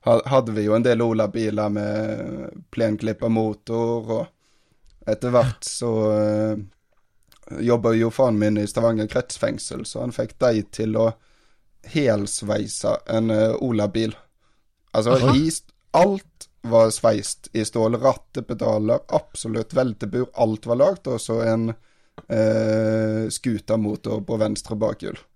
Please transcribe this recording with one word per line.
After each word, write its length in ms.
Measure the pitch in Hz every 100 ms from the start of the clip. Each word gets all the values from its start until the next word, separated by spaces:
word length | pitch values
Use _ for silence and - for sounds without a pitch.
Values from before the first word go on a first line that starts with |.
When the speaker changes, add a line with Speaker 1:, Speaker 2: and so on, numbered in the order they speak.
| -
Speaker 1:
ha, 160 | 117 -
hadde 260 | 135 113 107
vi 80 | 104
jo 80 | 110
en 80 |
del 180 | 120 113
Ola-biler 680 | 117 110 104 110 110 107 107
med 800 | 104 104 107 110 107 110 135 131 - -
plenklippa 580 | - 113 107 110 107 117
motor, 800 | 113 110 104 - 117 117 117 110
og 160 | 110 - _ _ _ _ _ - - -
etter 220 | 110 123
hvert 320 | 123 123 110
så, 280 | - - 120 110 107
eh, 500 | 107 107 107 110 107 101 _ _ _ _ _ _ _ - -
jobbet 360 | 117 117 117 113
jo 120 | 113
faren 280 | 113 131 107
min 180 | 107 104
i 100 | 104
Stavanger 400 | - 117 113 107
kretsfengsel, 760 | 123 - - 110 117 - 131 -
så 140 | -
han 100 | 123
fikk 240 | - 117 -
de 240 | 127 113
til 340 | 101 - 110 110
å 140 | 113 113 _ _ _ _ _ _
helsveise 1120 | - 160 139 107 101 - 101 104 104 - 104 110 -
en, 240 | 113 113
eh, 220 | 107 110 110
Ola-bil. 600 | 131 110 101 110 110 - _ _ _ _ _ _ _
Altså, 180 | 113 110
Speaker 2:
Aha. 220 | 131 123 131
Speaker 1:
i 120 | 160
st-, 260 | - - _ _
alt 540 | 156 196 196 - _ - _
var 340 | 117 113 113
sveist 560 | - 113 107 104 - -
i 120 | 113
stål, 320 | 107 117 110 117
rattepedaler, 1000 | 131 - - - 113 120 113 107 107 123 -
absolutt 680 | - - - 117 110 113
veltebur, 540 | 139 131 107 104 120 127
alt 340 | - 117 110 117
var 100 | 120
lagt, 320 | 151 190 -
og 140 | 117
så 200 | - 113
en, 280 | 113 113 113 113 _ _ _ - -
eh, 1000 | 113 110 110 110 110 110 110 110 110 110
scootermotor 920 | - 127 107 - 110 104 104 - 110
på 160 | 101 113
venstre 380 | 107 104 - 107
bakhjul. 420 | 110 - - - _